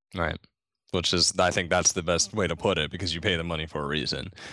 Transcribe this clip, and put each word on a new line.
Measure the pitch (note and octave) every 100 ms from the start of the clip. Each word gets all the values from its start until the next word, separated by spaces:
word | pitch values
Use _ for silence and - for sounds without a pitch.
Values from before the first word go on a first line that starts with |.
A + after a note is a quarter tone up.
| _ F#2
Right. | D#2+ E2 _ _ _ _ _
Which | F#2 D#2+
is, | F2+ E2 -
I | F2+
think | G2 E2+
that's | F2 E2
the | F#2+
best | E2 E2+ -
way | G#2+ F2
to | E2+
put | G#2+ D#2+
it, | D2
because | F2+ F#2
you | E2
pay | G2+ E2+
the |
money | E2+ D#2+ D#2+
for | D2+
a | C#2+
reason. | D2+ - C#2 - - -